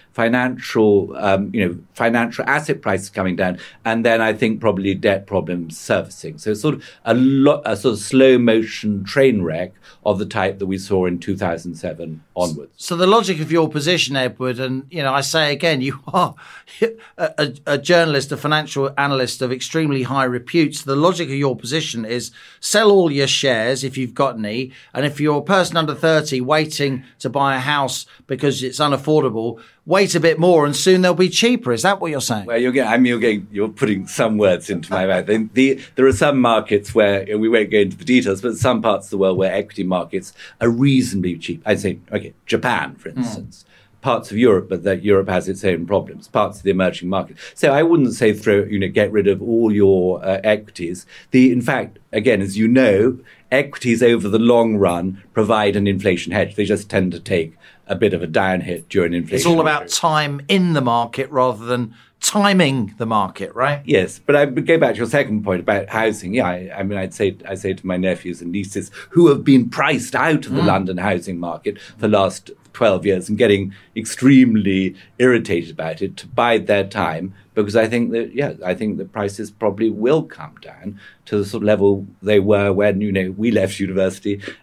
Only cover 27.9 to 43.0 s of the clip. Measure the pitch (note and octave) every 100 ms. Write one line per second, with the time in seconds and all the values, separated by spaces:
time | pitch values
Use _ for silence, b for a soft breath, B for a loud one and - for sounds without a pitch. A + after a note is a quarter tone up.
27.9 | - - b - C3 C#3+ C3 B2+ - D3+
28.9 | C#3 C#3 D#3 C#3 A2 A2+ A#2 B B -
29.9 | F#3 G3 E3 D#3+ D#3 F3 E3+ D3 C#3 -
30.9 | F#3 F3+ E3+ F#3 - A#3 B3 F3 A#2 F3+
31.9 | G3 F3 C#3+ - A2 G2+ A#2 B2+ C3 A#2
32.9 | A#2+ B2+ A#2+ A2+ G#2 F#2 G2 G#2+ G#2+ B2+
33.9 | G2 F#2+ - A#2 G#2+ G2+ F2 - F#2 D#2+
34.9 | F#2+ F#2+ F#2 F2+ G#2+ A2 - C3+ C3+ B
35.9 | - C3 B2+ D3+ C#3 A#2+ A2 G#2+ G#2 G2+
36.9 | A2+ G#2 G2+ F#2+ G#2+ A2 A2+ G#2 G#2+ G2+
37.9 | F#2+ E2+ B2 G2+ F#2+ B2 G#2+ C3 A#2 A2
38.9 | F#2+ - G2+ F#2+ F#2 F#2+ F#2+ G2+ - F#2
39.9 | F#2 E2+ F#2+ - - B B A#2 A#2 C#3
40.9 | C3 G#2 G2 F2+ E2 - - A2 G#2 G2+
41.9 | - - G#2 - - - A2+ B2+ G#2+ C#2
42.9 | -